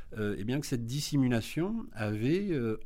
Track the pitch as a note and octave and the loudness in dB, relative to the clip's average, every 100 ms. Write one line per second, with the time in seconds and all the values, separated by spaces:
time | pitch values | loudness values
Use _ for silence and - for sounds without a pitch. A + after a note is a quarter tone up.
0 | - A2+ G#2 G2+ G#2 C#3 - B2 A#2 C#3+ | -8 -2 -2 0 0 -2 0 -2 -2 -2
1 | - C#3+ B2+ A#2 - D#3 F#3 A3+ - G2 | 2 4 4 4 0 -2 0 -2 -6 -4
2 | G#2+ G#2+ B2 F3+ G#3 D3 A2+ G#2+ | -2 0 2 2 2 0 0 -2